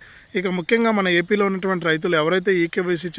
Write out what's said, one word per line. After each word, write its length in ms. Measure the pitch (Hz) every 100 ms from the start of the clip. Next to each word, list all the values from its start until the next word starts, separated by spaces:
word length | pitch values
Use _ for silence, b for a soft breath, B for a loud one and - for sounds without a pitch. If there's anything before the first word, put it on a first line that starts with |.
| B B B 202
ఇక 120 | 185
ముఖ్యంగా 440 | 180 165 226 226
మన 160 | 214 190
ఏపీలో 380 | 175 175 208 202
ఉన్నటువంటి 400 | 190 190 185 165
రైతులు 300 | 156 175 165
ఎవరైతే 400 | 156 185 185 180
ఈకేవైసీ 540 | 170 - 180 175 180